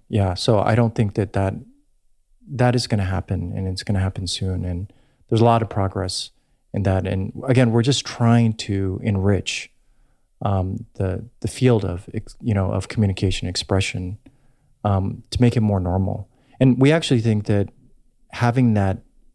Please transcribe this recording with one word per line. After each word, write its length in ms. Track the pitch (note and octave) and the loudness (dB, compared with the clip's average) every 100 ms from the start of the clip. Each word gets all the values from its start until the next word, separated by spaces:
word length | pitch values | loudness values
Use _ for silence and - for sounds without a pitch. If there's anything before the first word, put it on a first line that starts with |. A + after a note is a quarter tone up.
| - | -4
Yeah. 260 | A2 F#2+ F2 | 0 0 0
So 240 | - G#2 | 2 2
I 160 | - A2+ | 4 2
don't 180 | A2+ | 2
think 220 | - G#2 A2+ | 0 -2 -2
that 180 | G2 | -2
that, 220 | G2 G2 - - _ _ _ _ _ _ _ F#3 | -2 -2 -4 -12 _ _ _ _ _ _ _ -10
that 280 | B2 B2 B2 | 0 2 2
is 100 | - | 0
gonna 200 | G#2+ F#2+ | -2 -2
happen, 460 | - - F2+ F2+ G2 | -4 -4 -4 -4 -6
and 120 | F#2+ | -6
it's 140 | F#2 | -6
gonna 180 | - G2 | -4 -2
happen 280 | F#2+ - F#2 | -2 -4 -8
soon. 380 | - F#2+ F#2 F#2 | -6 -4 -4 -4
And 280 | F2 G2+ _ _ _ _ | -6 -8 _ _ _ _
there's 140 | A2 | 2
a 40 | A#2 | 4
lot 180 | A#2 | 4
of 60 | A2 | 0
progress 600 | G2+ F#2+ G2 F#2+ - - _ _ _ _ - | -2 -4 -4 -6 -8 -12 _ _ _ _ -2
in 80 | |
that. 240 | G2 F#2+ F#2 | 0 0 0
And 340 | F#2+ G2 - C3 | -4 -4 -4 0
again, 240 | B2 A#2+ | 4 4
we're 100 | A#2 | 4
just 240 | A#2+ C3 - | 2 0 -4
trying 480 | - A#2 A#2 A#2 G#2+ | 0 4 4 4 0
to 420 | - G2 G2 F#2 | -4 -2 -2 -2
enrich, 680 | - G2 G2 F#2+ - - - _ _ _ _ _ _ _ | -2 0 2 2 -2 -8 -12 _ _ _ _ _ _ _
um, 420 | G2+ G2 F#2 G#2+ - - | -2 0 -2 -6 -10 -6
the, 300 | F#2+ F2+ A2+ _ | -4 -4 -10 _
the 80 | - | -10
field 360 | - B2+ A2+ | 0 2 2
of 240 | F#2 F2+ - | 0 -6 -8
ex-, 240 | A2 - - | -12 -12 -8
you 120 | A#2 | -2
know, 180 | G2+ F#2+ | 0 0
of 160 | G2 - | -2 -4
communication 600 | - G2+ F#2 F#2+ - F2+ | 0 0 0 -2 -2 -4
expression, 720 | F2 - G2 - F#2 F#2 G#2+ - _ _ _ _ _ | -6 0 0 0 -4 -8 -10 -16 _ _ _ _ _
um, 400 | G#2 G2 G2 - - | -2 0 -2 -6 -8
to 100 | - | 0
make 160 | A#2+ A#2 | 2 4
it 40 | |
more 180 | G#2+ G2 | 2 0
normal. 500 | F2+ F#2+ F#2+ G2+ - _ _ - | 0 0 -2 -4 -10 _ _ 2
And 200 | C3 B2 | 4 6
we 120 | C#3 | 4
actually 280 | D#3+ - B2 | 4 2 0
think 260 | A2+ G#2+ G#2 | 2 0 0
that 240 | G#2 F#2 - _ _ _ _ _ | 0 -2 -8 _ _ _ _ _
having 460 | - A#2+ A#2+ B2 G#2 | -2 0 4 4 4
that 240 | G2 F#2 - _ _ | 2 -2 -8 _ _